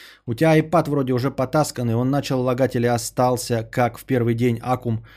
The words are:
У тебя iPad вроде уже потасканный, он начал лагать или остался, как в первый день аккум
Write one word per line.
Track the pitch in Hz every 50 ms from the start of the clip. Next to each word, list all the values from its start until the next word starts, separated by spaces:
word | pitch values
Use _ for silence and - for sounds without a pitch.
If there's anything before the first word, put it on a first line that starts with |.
| - - - _ _
У | - 120
тебя | 117 160 160 160 156
iPad | 156 160 - 170 156 151
вроде | 147 143 135 127 131
уже | 123 120 139
потасканный, | 120 - 131 120 - 156 147 - - - 123 120 113
он | 117 127 131
начал | 139 143 135 - 143 131
лагать | 123 127 127 120 131 120 -
или | 123 113
остался, | 117 120 117 113 - - - 127 123 127 113 - - 120 113 110 113
как | - - 123 117 113 -
в | -
первый | - 135 123 117 117 117
день | 113 123 123 117 113 113
аккум | 123 127 123 - 120 113 110 113 - -